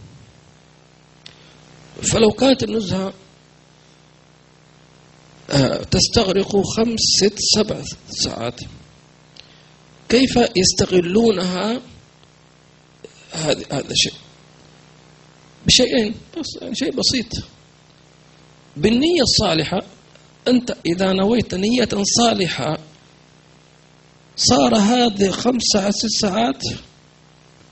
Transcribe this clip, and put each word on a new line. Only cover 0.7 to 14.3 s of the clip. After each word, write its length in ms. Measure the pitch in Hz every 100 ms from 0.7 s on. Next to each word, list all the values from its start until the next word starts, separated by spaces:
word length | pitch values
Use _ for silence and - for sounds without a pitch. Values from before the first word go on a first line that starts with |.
| 62 64 64 64 64 - - - - - - - -
فلو 300 | - 180 214
كانت 320 | - 269 262
النزهة، 500 | 214 226 185 185 190 - - _ _ _ _ _ 64 64 64 64 64 64 64 _ _ - - - - - - - -
آه، 340 | 143 131 -
تستغرق 800 | - 190 - 240 190 196 - 196
خمس، 380 | 185 220 233 220
ست، 360 | - - 196 -
سبع 420 | - 214 - 73 - - -
ساعات، 500 | - 135 - 117 120 - - - - _ _ _ - - - - - - - -
كيف 300 | 233 254 240 226 175
يستغلونها؟ 1300 | 185 - 196 185 170 208 233 180 180 180 208 254 - - - _ - _ _ _ _ _ _ _ - - -
هذا، 340 | 165 156 - -
هذا 220 | 139 -
شيء 200 | - - - -